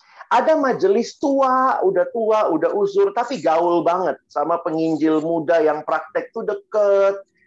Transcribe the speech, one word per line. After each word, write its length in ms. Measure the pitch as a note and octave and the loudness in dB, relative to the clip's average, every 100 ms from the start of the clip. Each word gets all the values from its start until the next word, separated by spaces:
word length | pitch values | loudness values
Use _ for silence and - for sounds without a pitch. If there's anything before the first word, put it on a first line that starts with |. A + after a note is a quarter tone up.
| _ - - | _ -20 -2
Ada 320 | A3+ C#4 D#4 | 0 2 2
majelis 560 | C4+ G3 F#4+ A3+ A#3 - | 2 2 2 2 -2 -4
tua, 640 | C#4+ C4+ C4+ B3+ C4 A#3 | -2 2 2 2 2 0
udah 240 | F#3 F#3 F3+ | 0 0 -2
tua, 400 | A#3 G#3+ G#3+ F3 | -2 0 0 0
udah 240 | E3 - G3+ | 0 0 0
uzur, 400 | G3+ G3 G3 G#3 | 0 0 0 0
tapi 240 | B3 A#3+ | -4 -2
gaul 480 | D#3 D#3+ F3 E3+ D#3+ | 0 2 2 0 0
banget 320 | F3+ F3 - _ | 0 -2 -6 _
sama 320 | D3 D3+ E3+ | -6 -2 -2
penginjil 640 | F3 D#3+ D#3+ D#3 D#3 D#3 | -2 -2 -2 0 0 0
muda 400 | D#3 E3 D3 E3 | 0 -4 0 2
yang 160 | D#3 D3+ D#3 | 2 -2 -4
praktek 480 | D#3+ - E3+ E3+ A3+ | -6 -4 -8 -8 -8
tuh 80 | |
deket, 800 | G#3 G3+ - G#3+ G3+ G3 G3 G3 - _ | -8 -8 -6 0 2 4 2 0 -10 _